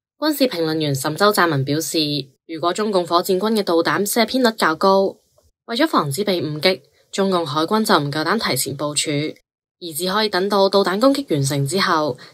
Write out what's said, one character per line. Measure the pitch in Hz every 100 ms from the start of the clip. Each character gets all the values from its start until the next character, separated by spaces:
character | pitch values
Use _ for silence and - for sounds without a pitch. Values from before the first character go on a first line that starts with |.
| _ _
軍 | 294
事 | 285 254
評 | 175
論 | 160 160
員 | 151 139
沈 | 156 156
周 | 208
撰 | 202 175
文 | 143 135
表 | 147
示， | 160 165 151 147 143 _ _
如 | 160
果 | 175
中 | 175 220
共 | 190 170
火 | 170
箭 | 180 185
軍 | 214
嘅 | 220
導 | 196 165
彈 | 165 151 202
射 | - 226
偏 | 254
率 | 240
較 | 226 175 160
高， | 196 196 196 - _ _ _ _ -
為 | 233
咗 | 320
防 | 277 156
止 | 139
被 | 208 180
誤 | 147 151
擊， | 185 190 _ _ _
中 | - 196
共 | 185 165
海 | 143
軍 | 160 214
就 | 220 180
唔 | 143
夠 | 147
膽 | 160 214
提 | 208 139
前 | - 143
部 | 151 147
署， | - 143 151 - _ _ _ _
而 | 175
只 | 156 180
可 | 202
以 | 214
等 | 190 196
到 | 202 196
導 | 196
彈 | 190 190
攻 | 254
擊 | 277 -
完 | 151
成 | 139 147 139
之 | 185
後， | 190 165 151 - -